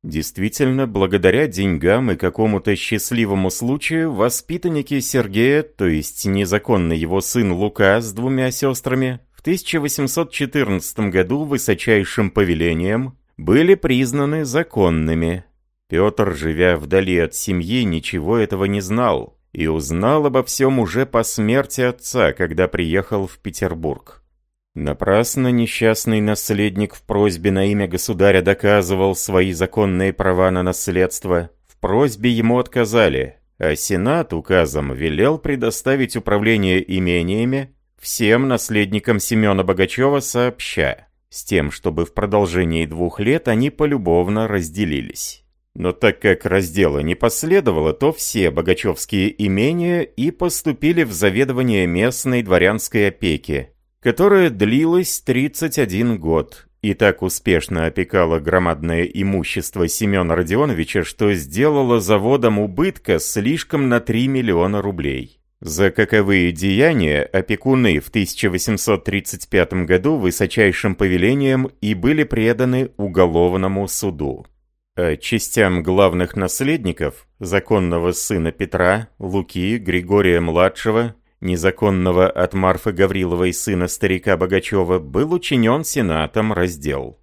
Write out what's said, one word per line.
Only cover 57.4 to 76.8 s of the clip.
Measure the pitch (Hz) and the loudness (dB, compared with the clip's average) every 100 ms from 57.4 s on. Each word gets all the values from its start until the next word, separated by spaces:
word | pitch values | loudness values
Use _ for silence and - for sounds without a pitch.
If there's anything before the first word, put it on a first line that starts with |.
| - 85 - 85 80 | 0 0 0 -2 -2
опекала | - 90 98 85 80 | -2 -2 0 2 0
громадное | 76 92 90 76 82 82 | 2 0 0 -2 -2 -2
имущество | 87 - 98 95 78 - - 101 85 | -2 -2 -2 -2 -4 -6 -8 -2 -2
Семена | - 104 98 87 | 0 0 0 0
Родионовича, | 82 82 104 147 90 80 101 | 0 0 0 0 -2 -2 -2
что | 82 - 104 | -4 -2 0
сделала | 95 67 85 147 143 127 117 | 0 -4 0 2 2 2 2
заводом | 92 107 107 135 127 104 | 4 2 4 2 2 2
убытка | 104 92 185 - - 85 | -2 0 -2 -2 -2 0
слишком | - 110 107 156 - 151 135 | 0 -2 -2 -2 -4 -2 2
на | 120 | 0
три | 120 113 131 | 0 -2 0
миллиона | 135 120 85 90 104 | 0 0 2 2 0
рублей. | 101 90 71 65 62 _ _ _ | -4 -4 -4 -6 -10 _ _ _
За | 85 78 98 | -10 0 2
каковые | - 107 110 98 98 87 | 2 2 2 4 4 2
деяния | 80 98 98 156 143 80 73 | 0 0 4 4 4 2 0
опекуны | - 95 - 107 135 131 120 76 | 0 -2 -2 -2 2 2 4 2
в | - | 0
тысяча | 110 95 - 107 | -2 -2 -2 -2
восемьсот | 90 - 101 - 98 | -2 -2 -2 0 0
тридцать | - 98 - 92 - | 0 -4 -6 -14 0
пятом | 98 85 92 85 | 2 2 0 2
году | 92 120 156 | 2 2 2
высочайшим | 92 - 95 - 101 90 107 90 | 0 0 -2 2 2 2 -2 0
повелением | 98 90 98 139 135 131 135 _ | 0 2 2 2 0 0 -2 _
и | 104 | -4
были | 101 120 156 | 0 0 0
преданы | 147 117 113 117 127 127 131 - | 0 0 0 2 0 0 -2 -6
уголовному | 101 90 90 82 90 92 95 95 98 | -4 2 4 4 2 2 -2 -2 -4
суду. | - 101 78 71 62 - _ _ _ _ - | -4 -6 -4 -6 -8 -14 _ _ _ _ -4
А | 87 76 | -2 -2
частям | - 113 - - 98 90 | -2 -4 -2 2 2 2
главных | 82 92 95 87 87 | 0 4 4 2 -2
наследников, | 101 92 - 135 156 | -2 -4 -2 -2 -2